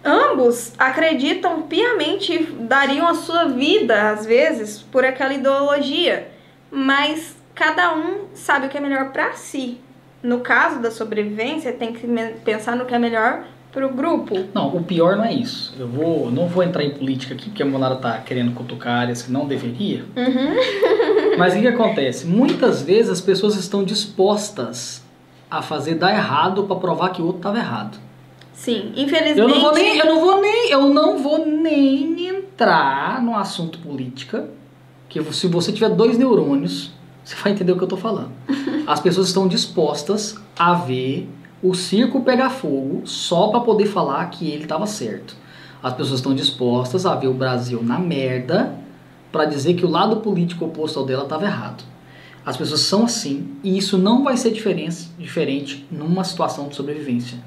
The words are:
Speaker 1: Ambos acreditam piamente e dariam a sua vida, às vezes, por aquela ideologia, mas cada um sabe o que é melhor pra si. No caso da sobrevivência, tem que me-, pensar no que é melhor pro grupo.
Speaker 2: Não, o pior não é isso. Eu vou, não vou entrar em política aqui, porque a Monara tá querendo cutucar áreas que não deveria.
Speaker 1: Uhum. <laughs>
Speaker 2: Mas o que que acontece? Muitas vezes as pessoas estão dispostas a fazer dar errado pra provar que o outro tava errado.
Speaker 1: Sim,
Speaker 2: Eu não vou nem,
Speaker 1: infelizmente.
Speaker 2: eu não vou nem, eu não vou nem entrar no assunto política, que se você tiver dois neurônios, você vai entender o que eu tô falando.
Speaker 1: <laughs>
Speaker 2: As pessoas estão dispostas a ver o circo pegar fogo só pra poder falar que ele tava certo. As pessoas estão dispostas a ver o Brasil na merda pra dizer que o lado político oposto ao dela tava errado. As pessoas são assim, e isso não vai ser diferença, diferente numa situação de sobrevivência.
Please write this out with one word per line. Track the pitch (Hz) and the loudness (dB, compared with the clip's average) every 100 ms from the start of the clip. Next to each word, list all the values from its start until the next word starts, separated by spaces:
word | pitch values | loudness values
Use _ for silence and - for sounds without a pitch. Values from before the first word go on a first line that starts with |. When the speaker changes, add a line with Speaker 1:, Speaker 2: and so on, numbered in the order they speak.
Speaker 1:
Ambos | 294 359 571 330 240 240 - - | 4 4 4 4 4 2 -6 0
acreditam | 262 277 320 269 285 359 359 320 | 0 2 2 2 0 0 -2 -2
piamente | - 330 480 415 294 392 - | -2 2 2 2 0 -2 -2
e | 330 | -2
dariam | 311 - 226 277 269 285 339 | -2 -4 0 2 2 2 2
a | |
sua | 320 - 339 | 0 0 0
vida, | 320 247 294 415 240 208 214 | 2 2 2 4 4 4 2
às | 214 | 0
vezes, | 220 240 320 240 208 - | 2 4 4 0 -6 -12
por | - 262 | -2 2
aquela | 262 262 269 | 2 0 -2
ideologia, | 277 262 277 285 285 254 320 320 185 - - - _ _ | 0 0 2 2 2 0 0 0 0 -6 -20 -20 _ _
mas | 277 269 277 294 311 - - - | -2 2 2 0 -4 -10 -18 -20
cada | - 320 320 349 | -2 0 2 0
um | 320 339 403 - | 0 -4 -6 -10
sabe | - - 285 269 | -10 -2 0 0
o | |
que | 285 | -4
é | |
melhor | 285 269 269 | -2 -2 -2
pra | - - | -2 -4
si. | - - 285 247 240 - - - - | -6 -10 -8 -8 -10 -18 -20 -20 -8
No | 240 240 | -2 -2
caso | 240 247 330 277 | 2 2 2 0
da | 233 | -4
sobrevivência, | 220 214 214 208 208 240 311 254 | -4 -4 -2 -2 -4 -4 -4 -6
tem | 240 233 | -6 -8
que | 233 240 | -6 -4
me-, | 233 226 220 | -2 -4 -4
pensar | - 220 - 240 | -4 -4 -2 -4
no | |
que | 254 | -2
é | 240 | 0
melhor | 233 226 226 320 - - - | 0 2 0 -2 -10 -20 -12
pro | 269 269 | -4 -4
grupo. | 247 330 311 - 190 190 | -2 0 -2 -2 -4 -2
Speaker 2:
Não, | 208 180 175 | -2 -2 -2
o | |
pior | 170 170 170 208 | -2 2 4 4
não | |
é | 233 | 0
isso. | - - - - 131 | -2 -4 -8 -10 -10
Eu | 123 | -6
vou, | 127 165 156 120 | -2 0 0 0
não | 127 175 | 0 0
vou | 180 | 2
entrar | 170 156 | 2 0
em | 147 | -2
política | - 131 127 - | -2 -4 -4 -6
aqui, | 127 208 | -10 -10
porque | - | -4
a | 139 | -2
Monara | 135 127 127 | 0 0 0
tá | 120 113 | -2 -4
querendo | - 127 120 | -4 -2 -2
cutucar | 120 123 123 123 120 | -2 -10 -8 -2 0
áreas | 123 120 | 0 -4
que | - | -4
não | 131 143 | -4 -2
deveria. | 127 117 123 196 - - 254 | -4 -4 -4 -4 -4 -6 -2
Speaker 1:
Uhum. | 254 254 285 440 508 - 392 427 466 381 403 - | 0 0 0 0 0 2 2 4 4 4 4 4
<laughs> | |
Speaker 2:
Mas | 180 | 4
o | 202 | 4
que | |
que | 240 | 2
acontece? | 240 214 156 131 120 170 | 4 0 2 -2 -2 0
Muitas | 202 285 - 240 147 | 2 4 4 2 2
vezes | 135 208 208 | 2 2 4
as | 175 | 0
pessoas | 202 180 208 202 | 0 2 2 0
estão | 175 202 | -2 -2
dispostas | 190 208 - - 190 202 - - 120 - - - - - - - - | -2 -2 -4 2 2 2 -2 -8 -8 -8 -12 -14 -20 -20 -20 -20 -8
a | 156 | -8
fazer | - 151 139 | -6 -6 -2
dar | 165 180 | 2 2
errado | 208 165 143 175 196 | 2 2 2 2 2
pra | 190 175 | -2 -2
provar | 175 156 185 | 0 0 0
que | - | 0
o | 165 | -2
outro | - | -2
tava | 202 226 | -2 -2
errado. | 165 113 104 - - - - - - | -2 -6 -8 -12 -20 -20 -20 -20 -20
Speaker 1:
Sim, | - - 220 214 | -10 -4 -4 -4
Speaker 2:
Eu | - 277 320 302 294 247 | -4 0 2 4 4 6
não | 285 | 6
vou | 294 | 6
nem, | 311 415 311 | 6 4 4
Speaker 1:
infelizmente. | |
Speaker 2:
eu | 320 | 4
não | 320 | 6
vou | 359 392 | 6 6
nem, | 403 453 480 | 4 2 4
eu | 277 277 | 4 6
não | 294 311 - | 6 4 2
vou | 277 311 311 | 0 0 0
nem | 311 320 285 269 269 320 339 359 | 0 2 4 4 4 0 -2 -4
entrar | 381 381 - 214 165 139 135 165 254 | -6 -8 0 2 4 2 0 -2 -2
no | 233 | -2
assunto | 214 180 - 165 156 | -2 -4 -6 -8 -8
política, | 147 135 127 - - - - - - - - - - | -12 -8 -8 -10 -8 -8 -8 -16 -20 -20 -20 -20 -10
que | 156 156 | -8 -6
se | - 180 | -2 0
você | 170 170 | 2 0
tiver | - 220 | 2 2
dois | 175 226 233 | 4 4 4
neurônios, | 262 196 143 139 - - - - - - | 4 4 4 0 -2 -6 -10 -18 -20 -20
você | - - | -16 -4
vai | 202 | -2
entender | 202 180 | 0 0
o | 180 | 0
que | |
eu | 185 | -2
tô | 190 | -4
falando. | 226 190 123 - - | -4 -4 -6 -12 -6
Speaker 1:
<laughs> | - - 311 - | -4 -2 -4 -2
Speaker 2:
As | 143 | 0
pessoas | 180 180 185 | 2 2 2
estão | 190 185 | 2 2
dispostas | 196 - - 147 147 - 208 - - - - | 0 0 0 0 0 -2 -2 -4 -10 -16 2
a | 170 | 4
ver | 175 127 127 127 156 - - - - | 4 0 -2 -2 -4 -6 -16 -20 -2
o | 185 | 0
circo | 180 - 196 262 269 | 0 0 2 4 2
pegar | 247 247 262 | 2 2 2
fogo | - 156 135 135 160 | -2 -2 -2 -2 -6
só | - - - 175 208 | -6 -8 0 2 4
pra | 233 | 2
poder | 233 190 208 | 2 4 2
falar | 185 143 143 170 | 0 0 -2 -4
que | - 160 | -6 -6
ele | 147 - | -6 -6
tava | 156 | -4
certo. | 208 - 117 95 - - - - - - | -4 -6 -8 -8 -12 -20 -20 -20 -20 -8
As | - | -8
pessoas | - 127 127 | -4 -2 -2
estão | 135 | -2
dispostas | 135 - - 123 123 123 185 180 | 0 -2 0 0 0 0 0 0
a | |
ver | 135 135 | 0 -2
o | |
Brasil | 131 131 120 120 120 | 0 -2 -2 -2 -4
na | 117 151 | -2 -2
merda | 180 139 131 127 127 180 262 - - - - - - | -2 -2 -2 -2 0 0 0 -6 -16 -20 -20 -20 -6
pra | - | -2
dizer | 151 143 143 | 0 0 0
que | 175 180 | 2 2
o | |
lado | 165 214 220 | 2 2 2
político | 214 175 170 - | 0 0 -2 -2
oposto | 156 151 156 147 | -6 -4 -4 -4
ao | 131 | -2
dela | 131 | -4
tava | 139 156 | -4 -4
errado. | 196 120 - - - - - - - - | -2 -4 -8 -12 -18 -20 -20 -20 -20 -14
As | - 131 | -10 -6
pessoas | - 147 | -2 0
são | - 196 | 2 2
assim, | 233 - 147 139 - - | 2 0 -4 -6 -6 -6
e | 196 185 | -2 0
isso | - 190 | 2 4
não | 196 247 | 6 4
vai | 285 240 | 4 2
ser | 226 | 0
diferença, | 220 202 165 160 - - - | 0 -2 -2 -4 -8 -12 -16
diferente | 147 170 143 139 143 - - | -6 -4 -2 -2 -6 -14 -12
numa | 147 156 185 | -8 -2 0
situação | 175 - 156 - 143 | -2 -2 -4 -4 -8
de | |
sobrevivência. | - 143 151 139 120 120 - | -8 -8 -6 -2 -4 -4 -12